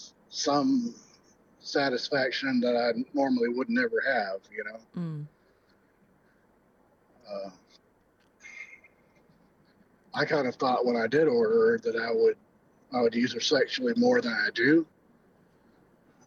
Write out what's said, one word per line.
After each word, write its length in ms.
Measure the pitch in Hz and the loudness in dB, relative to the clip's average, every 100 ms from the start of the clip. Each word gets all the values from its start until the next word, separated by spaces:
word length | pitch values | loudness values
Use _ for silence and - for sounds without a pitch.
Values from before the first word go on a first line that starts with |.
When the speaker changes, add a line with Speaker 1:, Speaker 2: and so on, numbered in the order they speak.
| - _ - | -20 _ -14
Speaker 1:
some 640 | - 143 143 135 131 117 - - _ _ _ _ _ | -4 0 2 2 0 -2 -10 -20 _ _ _ _ _
satisfaction 1000 | - 151 139 123 - 143 131 - 135 123 | -4 -2 0 -2 -2 -2 -2 -2 -2 0
that 140 | 120 | 2
I 240 | 120 120 165 262 | 2 0 -2 -4
normally 360 | 285 277 247 240 | 0 0 2 0
would 200 | 240 233 | -2 -2
never 320 | 240 233 - | 0 0 0
have, 400 | 139 123 98 98 - | 0 -2 -2 -8 -12
you 140 | 107 | -14
know? 360 | 107 113 - 180 | -14 -14 -14 -10
Speaker 2:
Mm. 260 | 165 151 151 _ _ _ _ _ _ _ _ _ _ _ _ _ _ _ _ _ _ _ 104 | -8 -8 -12 _ _ _ _ _ _ _ _ _ _ _ _ _ _ _ _ _ _ _ -12
Speaker 1:
Uh, 220 | 101 98 - _ _ _ _ _ _ _ _ - - - - _ _ _ _ _ _ _ _ _ _ _ _ _ | -12 -12 -18 _ _ _ _ _ _ _ _ -20 -20 -20 -20 _ _ _ _ _ _ _ _ _ _ _ _ _
I 100 | 254 | -6
kind 240 | - 302 - | -2 -2 -2
of 60 | |
thought 320 | - 131 123 123 | -2 -2 0 0
when 100 | 120 | 0
I 100 | 113 | 0
did 220 | 143 156 | 2 2
order 440 | 117 110 113 113 | 2 2 4 4
her 60 | 113 | 2
that 180 | 117 110 | -2 -4
I 140 | - | -2
would, 260 | - 226 - _ _ _ _ - | 2 2 2 _ _ _ _ -6
I 100 | 123 | 0
would 120 | 117 | 0
use 200 | 117 123 | 2 -2
her 60 | 117 | -2
sexually 520 | - 139 120 - 120 117 | 0 2 0 -2 -2 2
more 260 | 123 123 | 4 2
than 100 | 117 | 0
I 160 | 113 - | -2 -2
do. 320 | - 269 170 156 _ _ _ _ _ _ _ _ _ _ _ _ _ | 2 4 4 2 _ _ _ _ _ _ _ _ _ _ _ _ _